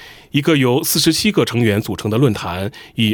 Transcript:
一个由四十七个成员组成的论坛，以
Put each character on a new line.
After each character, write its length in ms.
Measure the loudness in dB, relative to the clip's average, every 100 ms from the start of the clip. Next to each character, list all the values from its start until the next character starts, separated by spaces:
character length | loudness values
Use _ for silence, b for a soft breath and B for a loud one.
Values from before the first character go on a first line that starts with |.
| B B B
一 100 | -2
个 140 | 2 2
由 260 | 2 0
四 160 | 0 0
十 160 | 0
七 180 | 0 0
个 140 | 0 0
成 160 | 0
员 180 | 0 0
组 160 | -2 -6
成 140 | -2
的 80 | 0
论 160 | 0
坛， 380 | 0 -6 -6 -8 B B -2
以 180 | 0